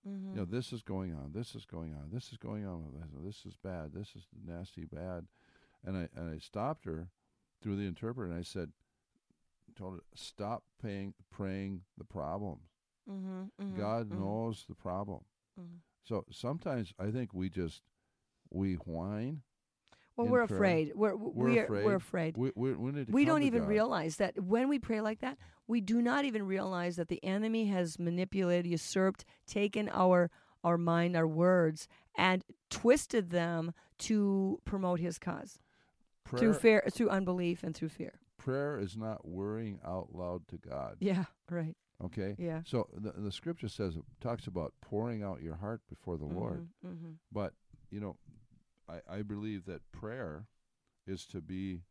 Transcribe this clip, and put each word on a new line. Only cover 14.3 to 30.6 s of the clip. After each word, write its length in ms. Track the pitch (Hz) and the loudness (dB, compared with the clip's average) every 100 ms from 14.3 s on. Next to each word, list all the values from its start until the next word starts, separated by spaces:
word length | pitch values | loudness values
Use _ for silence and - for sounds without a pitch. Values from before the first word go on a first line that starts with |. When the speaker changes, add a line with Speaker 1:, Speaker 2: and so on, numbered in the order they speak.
| 107 113 107 - | -2 -2 -6 -10
Speaker 2:
the 80 | 90 | -10
problem. 460 | 92 90 101 90 - _ _ - | -6 -4 -4 -8 -12 _ _ -18
Speaker 1:
Mm-hmm. 180 | 175 170 _ _ | -18 -18 _ _
Speaker 2:
So 220 | - 107 - | -4 -4 -4
sometimes 600 | - 120 160 185 131 92 - | -8 -6 -4 -2 -2 -4 -4
I 120 | 98 | -4
think 220 | 120 113 | -2 -4
we 160 | 92 92 | -2 -2
just, 320 | 90 85 - _ _ _ _ _ _ _ | 0 -4 -4 _ _ _ _ _ _ _
we 220 | 90 98 90 | -2 0 0
whine 680 | 82 82 92 104 123 156 - _ _ _ _ _ _ - | -4 -6 -4 -4 -4 -6 -12 _ _ _ _ _ _ 0
Speaker 1:
Well, 100 | 233 | 6
Speaker 2:
in 40 | |
Speaker 1:
we're 160 | 247 226 | 6 6
Speaker 2:
prayer. 100 | 196 | 4
Speaker 1:
afraid. 320 | 196 165 151 170 | 6 6 2 2
We're, 160 | 214 | 2
w-, 200 | 185 214 - | 2 -2 2
Speaker 2:
We're 140 | 233 | 6
Speaker 1:
we 100 | 240 | 6
are, 40 | 208 | 4
Speaker 2:
afraid. 200 | 104 - | 4 4
Speaker 1:
we're 100 | 196 | 4
afraid. 420 | - - 160 160 | 0 0 0 2
Speaker 2:
We, 140 | 98 - | 0 2
we, 180 | 131 | 0
we 180 | 92 123 | 0 -2
need 160 | 143 135 | -2 2
to 60 | |
Speaker 1:
We 100 | 247 285 | 4 6
Speaker 2:
come 80 | |
Speaker 1:
don't 80 | 311 | 6
Speaker 2:
to 60 | 277 | 6
Speaker 1:
even 140 | 233 | 4
Speaker 2:
God. 80 | 208 | 4
Speaker 1:
realize 480 | 214 226 175 160 156 | 4 4 2 -2 0
that 220 | - - | 0 0
when 240 | 180 226 269 | 2 4 4
we 100 | 285 | 2
pray 220 | - 220 | 0 0
like 180 | 214 220 | 0 -2
that, 160 | 254 277 - - - | -6 -8 -16 -20 -2
we 140 | 233 | 0
do 200 | 190 233 | 4 4
not 240 | 233 269 285 | 4 2 2
even 200 | 214 196 | 0 0
realize 500 | 190 190 180 175 175 | 0 0 0 -2 -2
that 120 | 165 | -2
the 140 | 180 | -2
enemy 420 | 190 196 220 226 214 | 0 0 2 2 2
has 320 | 190 175 - | 2 0 0
manipulated, 680 | 170 175 185 196 180 175 175 | 0 0 0 2 4 4 4
usurped, 560 | 170 - 196 190 190 - - - | 0 0 4 4 2 -12 -20 -6
taken 420 | 208 202 214 208 | 0 0 2 -2
our, 420 | - 185 180 170 - _ _ | 4 8 8 6 0 _ _